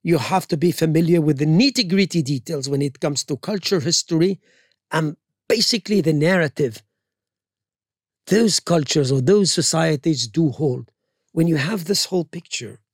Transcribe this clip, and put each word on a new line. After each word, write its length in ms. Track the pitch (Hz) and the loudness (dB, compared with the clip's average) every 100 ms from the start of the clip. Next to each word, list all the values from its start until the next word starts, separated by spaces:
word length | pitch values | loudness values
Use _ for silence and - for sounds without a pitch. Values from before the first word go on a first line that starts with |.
you 160 | 170 170 | 0 0
have 300 | - 185 - | 0 -2 -2
to 80 | 156 | 0
be 160 | 175 | 0
familiar 480 | - 160 156 165 170 | 0 0 2 2 2
with 180 | 151 135 | 2 0
the 80 | 151 | 2
nitty-gritty 760 | 160 269 254 185 196 190 170 | 4 2 0 0 0 0 0
details 460 | 135 139 - 151 135 | -2 -6 -6 -8 -4
when 140 | 139 | -2
it 180 | 143 - | -2 -4
comes 220 | 156 139 | -4 -4
to 120 | - - | -6 -8
culture, 440 | - 208 - 190 | -6 -6 -2 -2
history, 600 | 135 - - 160 180 190 _ _ _ _ _ | 0 -4 -2 0 0 -2 _ _ _ _ _
and 260 | 156 156 - _ _ _ | -2 -2 -6 _ _ _
basically 520 | - 226 226 - 202 | -2 0 -2 0 0
the 120 | 156 | 2
narrative 720 | 151 160 190 151 - 135 107 _ _ _ _ _ _ _ _ _ _ _ _ _ _ - | 2 2 2 0 0 -4 -4 _ _ _ _ _ _ _ _ _ _ _ _ _ _ 0
those 300 | 202 226 - | 2 2 0
cultures 540 | - 170 135 156 131 | 0 0 2 0 2
or 80 | 135 | 2
those 320 | 127 208 190 | 4 4 4
societies 760 | - - 160 165 147 170 143 117 | 0 0 0 0 0 0 -2 -2
do 220 | 160 160 | 0 0
hold. 400 | 120 127 127 117 _ _ _ _ | 0 -4 -4 -10 _ _ _ _
When 140 | 160 170 | -2 0
you 100 | 156 | 0
have 280 | 139 214 | -2 -6
this 220 | 165 202 - | -4 -4 -2
whole 180 | 185 | -4
picture 560 | 156 175 _ - 110 - _ | -4 -12 _ -12 -12 -18 _